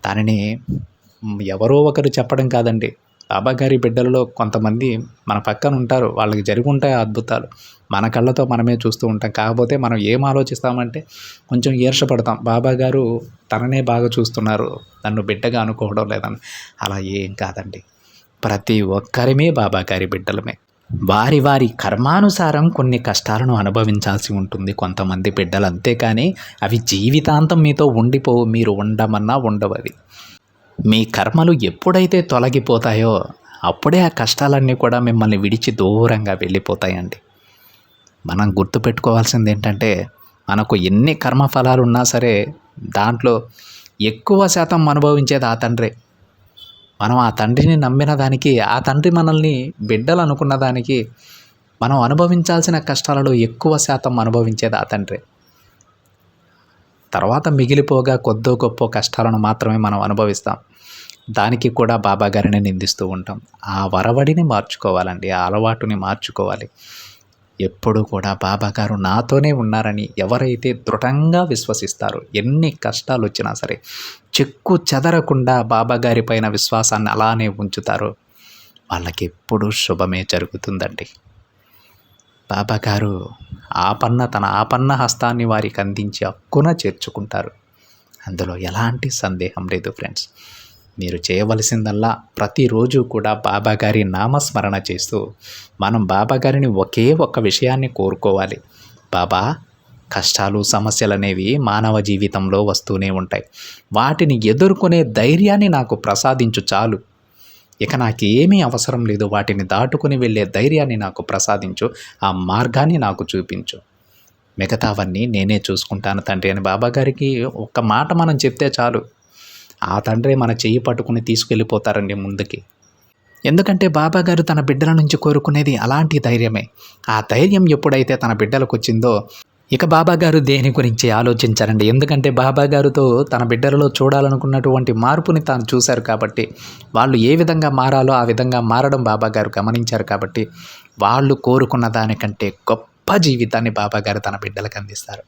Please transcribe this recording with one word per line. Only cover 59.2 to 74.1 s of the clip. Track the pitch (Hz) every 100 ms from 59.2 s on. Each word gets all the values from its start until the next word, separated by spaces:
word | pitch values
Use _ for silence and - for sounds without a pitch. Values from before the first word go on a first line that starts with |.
| 113 110
మాత్రమే | 107 110 110 110
మనం | 107 101
అనుభవిస్తాం. | 101 104 107 98 - - _ _ - - - - -
దానికి | 107 104 120 120
కూడా | 113 113 117
బాబా | 104 98 101
గారిని | 104 95 104
నిందిస్తూ | 101 92 98 - 92
ఉంటాం. | 92 92 104 - _ -
ఆ | 98 98
వరవడిని | 92 101 120 139 156
మార్చుకోవాలండి, | 165 110 - - 101 92 92 90 95
ఆ | 92 90
అలవాటుని | 104 113 113 107
మార్చుకోవాలి. | 104 95 101 - - 95 101 - _ - - - - _ _ _ _
ఎప్పుడూ | 95 - - 110
కూడా | 107 98 98 95
బాబా | 95 101 104 107
గారు | 107
నాతోనే | 104 95 101 117 135 147
ఉన్నారని | 143 110 110 110 104 104 -
ఎవరైతే | 95 120 131 120 127
దృఢంగా | 120 - 107 127 139 160 175
విశ్వసిస్తారో, | 180 120 - 110 101 - 104 - -
ఎన్ని | 104 110 143 160
కష్టాలు | - 117 117 - 127
వచ్చినా | 107 - -
సరే | 110 - - - - -